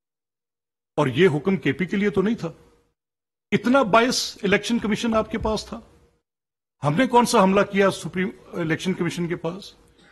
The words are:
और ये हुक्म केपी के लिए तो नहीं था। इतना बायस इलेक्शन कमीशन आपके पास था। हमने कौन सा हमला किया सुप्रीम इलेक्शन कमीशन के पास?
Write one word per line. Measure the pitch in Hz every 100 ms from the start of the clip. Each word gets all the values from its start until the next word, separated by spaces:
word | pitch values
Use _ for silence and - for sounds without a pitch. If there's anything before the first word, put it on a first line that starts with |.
| _ _ _ _ _ _ _ _ _ -
और | 147
ये | 123 185
हुक्म | 143 190 190
केपी | 147 131 185
के | 208
लिए | 208
तो | 196
नहीं | 196 233
था। | 165 - _ _ _ _ _ _ _ _ -
इतना | 196 240 269
बायस | 233 226 247 - - -
इलेक्शन | 190 202 - 233
कमीशन | 208 214 233
आपके | 220 220 220
पास | 214 208 -
था। | 233 - _ _ _ _ _ _ _ _ _
हमने | 143 156 254
कौन | 240 233
सा | 233
हमला | 190 196
किया | 196 190 196
सुप्रीम | - 165 180 190 - - 196
इलेक्शन | 165 156 185
कमीशन | 180 170 175 170
के | 175
पास? | 165 185 - - _ _ _